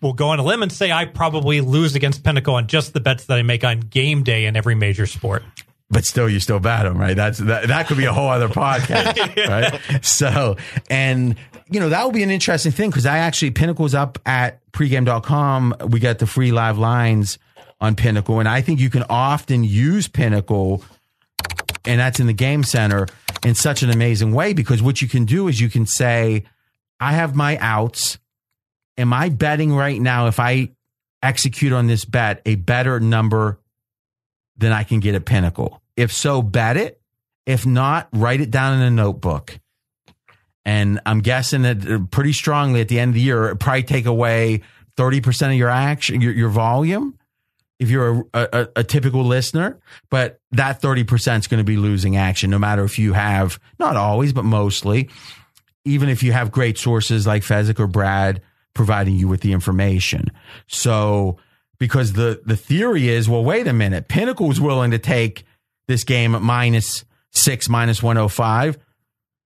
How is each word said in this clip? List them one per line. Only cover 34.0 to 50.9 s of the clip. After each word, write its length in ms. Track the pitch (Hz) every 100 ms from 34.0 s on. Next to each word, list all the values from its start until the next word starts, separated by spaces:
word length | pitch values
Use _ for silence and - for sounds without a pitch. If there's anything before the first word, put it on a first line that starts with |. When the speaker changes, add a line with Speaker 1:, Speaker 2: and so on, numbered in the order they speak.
| _ _ _ _ _ -
Speaker 2:
than 160 | 110
I 120 | 110
can 160 | 104 113
get 160 | 104 98
at 100 | -
Pinnacle? 560 | 110 87 - 60 - _ -
If 160 | 120
so, 300 | - 147 139
bet 340 | 107 117 113 143
it. 240 | 220 - _ _ _ _ -
If 180 | 131 127
not, 420 | 123 135 160 -
write 260 | 110 117 135
it 120 | 135
down 240 | 131 135 135
in 60 |
a 80 | 123
notebook." 680 | 117 101 - 92 73 - - - _ _ _ _ _ _ _ _ _
And 360 | 104 104 101 104 -
I'm 140 | 110
guessing 420 | 104 127 123 139
that, 260 | 123 110 95
uh, 100 | 110 90
pretty 220 | - 143
strongly 480 | 143 - 147 143 120
at 60 | 110
the 120 | 120
end 100 | 123
of 60 | 117
the 60 |
year, 280 | 131 120 110
it 60 | 101
probably 260 | 143 131
take 240 | 123 135 120
away 560 | 117 117 113 113 107 - _ _ -
thirty 260 | 127 135
percent 300 | 127 120 139
of 40 | 135
your 120 | 120
action, 520 | 127 139 147 - 120
your, 120 | 117
your 160 | 113 113
volume, 680 | 107 113 127 160 202 285 - _ _ _ _ _ -
if 100 | 120
you're 380 | 131 120 120 - 117
a, 120 | 123
a, 140 | 120 120 120
a 80 |
typical 400 | 113 147 131 127
listener. 560 | 123 127 123 160 190 - _ - _
But 280 | 131 123 - _
that 300 | 120 135 127
thirty 220 | 139